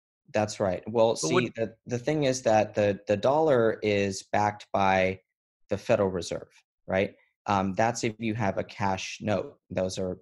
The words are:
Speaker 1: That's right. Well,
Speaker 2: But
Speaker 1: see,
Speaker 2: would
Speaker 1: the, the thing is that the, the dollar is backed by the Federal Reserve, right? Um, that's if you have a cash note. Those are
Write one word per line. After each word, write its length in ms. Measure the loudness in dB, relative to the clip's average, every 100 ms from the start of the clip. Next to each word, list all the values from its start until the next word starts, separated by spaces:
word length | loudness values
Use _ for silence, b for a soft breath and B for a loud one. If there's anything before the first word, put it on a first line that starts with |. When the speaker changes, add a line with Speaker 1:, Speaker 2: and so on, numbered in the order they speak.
| _ _ _
Speaker 1:
That's 260 | -2 -2 0
right. 240 | -2 -2 -2
Well, 260 | 2 2
Speaker 2:
But 40 | 2
Speaker 1:
see, 140 | 0
Speaker 2:
would 220 | 0 0 -4
Speaker 1:
the, 200 | -8 -8 -8
the 120 | -4
thing 280 | -2 0 0
is 160 | 0
that 340 | 2 2 2 0
the, 240 | 0 0 -2
the 80 | 0
dollar 640 | 2 2 4 4 4 0
is 420 | 0 2 0 -4 -4
backed 340 | 0 0 -2 -4
by 480 | 0 2 4 2 -2 _ _ _ _ _
the 80 | -6
Federal 320 | 0 2 2
Reserve, 400 | -2 -6 -8 -10 _ _ _ -2
right? 280 | 0 0 b b _ -2
Um, 260 | 0 0
that's 300 | 0 0 0
if 100 | -4 -4
you 160 | -4 -2
have 220 | -2 -2
a 60 |
cash 540 | -6 -4 -2 -2 -6 -8
note. 360 | -2 -2 -4 -12 _
Those 280 | -4 -4 -4
are 220 | -6 -8